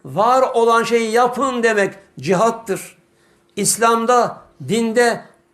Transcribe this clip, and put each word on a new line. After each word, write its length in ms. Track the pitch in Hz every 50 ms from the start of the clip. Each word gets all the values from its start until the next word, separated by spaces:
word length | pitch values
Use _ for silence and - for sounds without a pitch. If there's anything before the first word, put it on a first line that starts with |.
| -
var 380 | 135 131 175 214 240 254 262
olan 400 | 262 247 - 233 226 233 226 226
şeyi 280 | 220 226 233 233 226 220
yapın 520 | 214 240 254 240 240 214 277 269 247 240
demek 320 | 226 226 220 202 196 175 - - - _ - -
cihattır. 800 | 131 160 190 170 170 - - - - - 185 - - - - _ _ _ _ _ _ _ _ _ _ _ -
İslam'da, 800 | 208 196 - - 208 226 233 233 226 226 226 247 240 220 160 - - - _ _ - 143 123
dinde 560 | 196 233 233 226 214 247 240 233 214 - - - _ _ _ _